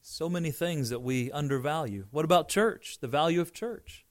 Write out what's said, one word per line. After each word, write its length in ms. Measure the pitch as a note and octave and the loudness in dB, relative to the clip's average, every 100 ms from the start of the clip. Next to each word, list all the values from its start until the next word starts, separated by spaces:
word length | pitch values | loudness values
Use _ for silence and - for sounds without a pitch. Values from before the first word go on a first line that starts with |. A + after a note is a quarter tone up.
So 280 | - - E3 | -14 -6 -2
many 200 | F3 E3 | 0 -2
things 380 | - E3+ E3 B2 | -2 -2 0 -2
that 120 | A#2+ | -2
we 300 | B2+ B2+ B2 | 0 0 0
undervalue. 760 | C#3+ D3 C3+ C3+ D#3 C3+ G2+ F#2+ | -2 0 0 0 -2 -2 -6 -6
What 140 | C#3+ | -2
about 240 | D#3 F3 D#3 | 4 4 4
church? 500 | - A3 - - - | 2 2 0 -12 -10
The 60 | B2 | -2
value 360 | C#3 E3 E3+ | 2 4 2
of 100 | E3+ | 0
church. 540 | - A3+ A3+ - - _ | -4 -8 -8 -14 -20 _